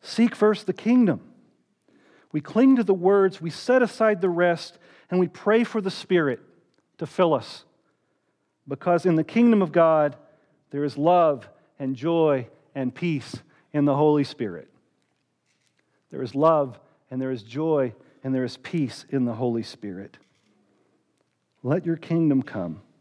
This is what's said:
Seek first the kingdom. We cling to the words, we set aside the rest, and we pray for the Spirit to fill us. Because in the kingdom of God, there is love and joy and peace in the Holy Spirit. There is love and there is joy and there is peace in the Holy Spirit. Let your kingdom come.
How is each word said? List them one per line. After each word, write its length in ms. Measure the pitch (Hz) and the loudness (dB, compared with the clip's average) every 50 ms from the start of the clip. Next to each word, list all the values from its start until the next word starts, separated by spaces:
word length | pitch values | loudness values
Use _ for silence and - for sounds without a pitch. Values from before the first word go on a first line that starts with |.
Seek 340 | _ - - - 233 226 - | _ -10 0 0 0 0 2
first 320 | - 208 214 214 - - - | 2 2 2 2 0 -4 -8
the 60 | 185 | -8
kingdom. 480 | - - 214 240 254 240 185 139 90 - - _ _ _ _ _ _ _ _ _ _ _ _ _ _ _ _ _ _ _ _ | -4 0 2 4 4 4 4 2 -2 -6 -18 _ _ _ _ _ _ _ _ _ _ _ _ _ _ _ _ _ _ _ _
We 100 | - 156 | -10 -10
cling 340 | 143 - - 214 262 269 269 | -10 -4 0 4 4 6 4
to 80 | 240 226 | 4 4
the 100 | 180 190 | 0 0
words, 460 | 185 170 190 202 202 196 190 185 - | 2 4 4 4 6 4 2 0 -2
we 100 | 160 170 | -10 -10
set 320 | - - - - 247 262 | -10 -10 -2 0 2 2
aside 400 | 254 220 - - 220 220 214 180 | 2 0 0 0 2 2 2 2
the 80 | 180 190 | 0 -2
rest, 480 | 175 170 180 175 170 - - - _ _ _ _ - _ _ _ | 0 2 2 2 2 0 -4 -16 _ _ _ _ -20 _ _ _
and 100 | 185 185 | 0 0
we 80 | 185 170 | 0 0
pray 360 | _ - - 208 214 226 240 | _ -6 0 2 2 2 2
for 180 | - - 226 | 0 -2 -4
the 100 | 190 190 | -4 -4
Spirit 500 | 175 - - - 185 175 160 139 123 - - _ _ _ _ _ _ _ _ _ _ _ | -8 -8 -4 0 2 2 2 2 -2 -4 -10 _ _ _ _ _ _ _ _ _ _ _
to 80 | 165 151 | -12 -10
fill 260 | - - 185 170 151 | 0 0 2 2 2
us. 320 | 127 113 - - - - _ _ _ _ _ _ _ _ _ _ _ _ _ _ _ _ _ _ _ _ - | 0 -2 -6 -18 -20 -20 _ _ _ _ _ _ _ _ _ _ _ _ _ _ _ _ _ _ _ _ -12
Because 380 | 143 - - 180 175 170 - | -12 -6 0 0 0 2 2
in 100 | 185 165 | 2 2
the 80 | 156 160 | 2 0
kingdom 380 | - - 226 233 240 226 208 | 0 2 4 4 6 4 4
of 100 | 185 165 | 2 2
God, 440 | 139 170 165 160 160 156 151 147 139 - _ _ _ _ _ _ _ _ _ _ | 2 4 4 4 4 4 2 0 -2 -8 _ _ _ _ _ _ _ _ _ _
there 140 | - 143 147 | -8 -6 -4
is 140 | 147 - 151 | -4 -4 0
love 520 | 147 165 180 180 170 156 147 123 - - _ _ _ _ _ _ | 2 4 4 4 4 2 2 -2 -6 -18 _ _ _ _ _ _
and 160 | 143 131 135 | -8 -8 -8
joy 520 | 120 123 165 170 170 160 156 143 135 117 - - _ _ _ _ | -6 -4 -2 0 2 2 2 2 0 -2 -8 -16 _ _ _ _
and 180 | 143 131 127 123 | -6 -6 -6 -6
peace 420 | - - 175 160 139 113 - - - - _ _ _ _ _ | -4 -4 -2 -2 -4 -6 -10 -16 -16 -18 _ _ _ _ _
in 140 | - 147 143 | -2 0 0
the 100 | 147 135 | 2 2
Holy 280 | 139 147 151 151 147 143 | 2 2 2 2 2 0
Spirit. 440 | - - - 120 101 87 80 - _ _ _ _ _ _ _ _ _ _ _ _ _ _ _ _ _ _ _ _ _ _ _ _ _ _ _ _ _ | -4 -6 -10 -10 -8 -8 -12 -16 _ _ _ _ _ _ _ _ _ _ _ _ _ _ _ _ _ _ _ _ _ _ _ _ _ _ _ _ _
There 100 | - 135 | -10 -10
is 140 | 131 120 - | -10 -6 -4
love 440 | 135 151 160 165 151 143 131 113 - _ _ _ _ _ _ | 2 2 4 4 2 0 -2 -6 -18 _ _ _ _ _ _
and 120 | 131 127 | -8 -8
there 100 | 131 131 | -6 -6
is 120 | 131 117 101 | -6 -8 -10
joy 500 | 113 113 139 156 165 156 147 135 123 110 _ _ _ _ _ _ | -12 -8 -6 -2 0 0 0 0 -2 -6 _ _ _ _ _ _
and 100 | 135 131 | -4 -4
there 100 | 131 127 | -2 -4
is 140 | 120 - - | -4 -8 -12
peace 480 | _ - - 170 147 120 - - - _ | _ -8 -4 -4 -4 -4 -8 -12 -14 _
in 160 | - 139 127 | -4 -4 -2
the 80 | 117 113 | -2 -4
Holy 300 | 107 127 123 117 117 110 | -4 -4 -4 -4 -4 -6
Spirit. 540 | - - - - 104 92 92 101 104 - _ _ _ _ _ _ _ _ _ _ _ _ _ _ _ _ _ _ _ _ _ _ _ _ _ _ _ _ _ | -8 -14 -14 -14 -12 -12 -12 -14 -16 -20 _ _ _ _ _ _ _ _ _ _ _ _ _ _ _ _ _ _ _ _ _ _ _ _ _ _ _ _ _
Let 240 | - 123 147 180 160 | -4 -4 -4 -2 -2
your 120 | 170 165 160 | -4 -6 -6
kingdom 460 | - - 170 170 165 151 143 135 123 | -4 -4 -2 0 2 2 2 0 -2
come. 380 | - - 107 90 85 80 95 - _ _ _ | -4 -8 -8 -8 -8 -10 -14 -16 _ _ _